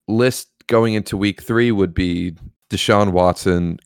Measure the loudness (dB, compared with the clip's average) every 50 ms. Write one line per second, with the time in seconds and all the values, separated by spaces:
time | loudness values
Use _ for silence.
0 | _ -4 0 2 2 0 0 -4 -10 -16 _ _ _ 0 2 2 2 2 0 -2
1 | -4 -4 -4 -2 -2 -2 -2 -4 -6 -2 0 0 2 2 2 0 0 -2 -2 -2
2 | -2 -2 -2 -4 -4 -6 -8 -12 -18 -20 -20 _ _ _ -6 -4 0 2 2 2
3 | 2 2 2 2 2 2 2 0 0 0 0 0 0 -2 -6 -8 -12